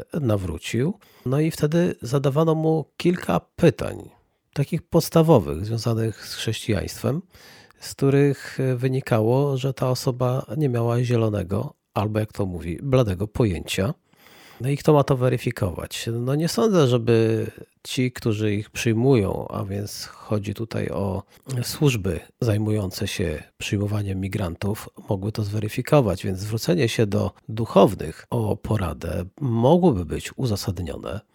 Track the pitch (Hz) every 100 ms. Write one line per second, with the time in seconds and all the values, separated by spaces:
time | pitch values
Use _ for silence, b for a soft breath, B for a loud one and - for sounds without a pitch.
0 | - 175 131 104 92 78 - 113 143 214
1 | b b - 139 160 - 151 165 180 -
2 | 117 139 139 135 165 160 160 160 143 -
3 | 170 180 - 170 - - 139 - - -
4 | - _ _ _ _ - 139 165 - 170
5 | - 170 160 147 73 73 104 113 113 113
6 | 113 - - - - 110 - 101 80 -
7 | 110 143 - B B B B B - -
8 | 139 139 143 135 - - 131 127 131 131
9 | - 117 110 127 143 135 139 131 131 127
10 | - 123 127 127 - 151 151 120 117 120
11 | 123 120 113 104 90 98 143 - _ -
12 | 104 107 107 - 98 87 82 82 139 131
13 | 113 90 104 - 120 82 71 - 98 165
14 | _ B B B B B 120 143 - 151
15 | 139 135 127 123 - - 98 80 - -
16 | - 117 123 143 165 - 233 190 139 123
17 | 113 113 113 113 104 - - _ - -
18 | 127 - 120 104 107 104 107 - - 110
19 | 127 131 95 - - - 104 101 101 -
20 | - - - 107 101 101 113 107 104 -
21 | 98 95 - b - 131 120 - 147 120
22 | 95 78 - - 120 107 107 107 95 -
23 | 101 - 90 76 - - - 104 101 104
24 | 98 95 95 101 95 82 98 - - -
25 | - 101 98 107 104 104 107 - 120 151
26 | 113 90 104 92 104 110 - 170 117 -
27 | 107 104 101 - - 110 113 - 180 87
28 | 76 - - 123 107 - - 107 90 78
29 | 85 87 92 - 139 113 120 175 180 104
30 | 82 - - - 127 101 - 90 85 -
31 | 55 90 -